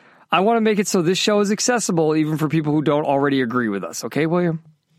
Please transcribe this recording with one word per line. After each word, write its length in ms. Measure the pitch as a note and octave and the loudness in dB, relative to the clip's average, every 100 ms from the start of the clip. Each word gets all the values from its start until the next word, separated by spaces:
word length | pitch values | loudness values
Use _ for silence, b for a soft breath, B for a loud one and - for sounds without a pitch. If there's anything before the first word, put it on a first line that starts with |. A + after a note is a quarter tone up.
| b b b | b b b
I 100 | D#3+ | -2
wanna 200 | G3 A#3 | 0 2
make 160 | A3 G#3 | 2 0
it 100 | G3+ | 0
so 140 | G3 | 0
this 160 | D#3+ F#3 | 0 0
show 220 | - G#3 | 0 0
is 120 | G3+ | 0
accessible 640 | G#3 - B3 - E3+ D#3 D#3 | -2 0 -2 0 0 2 2
even 220 | D#3 D#3 | 0 0
for 100 | D#3 | 0
people 260 | D#3+ D3+ | 0 0
who 100 | D3+ | 0
don't 220 | D3 D3 D3+ | 2 0 2
already 360 | C#3 C#3+ C3+ | 0 2 2
agree 280 | B2 B2 A2+ | 0 0 -2
with 140 | G2 | -2
us, 200 | E2 - B2+ | -6 -8 -6
okay, 220 | C#3 D#3+ | -2 0
William? 340 | F3 F3 D#3+ - _ _ | 0 0 -2 -8 _ _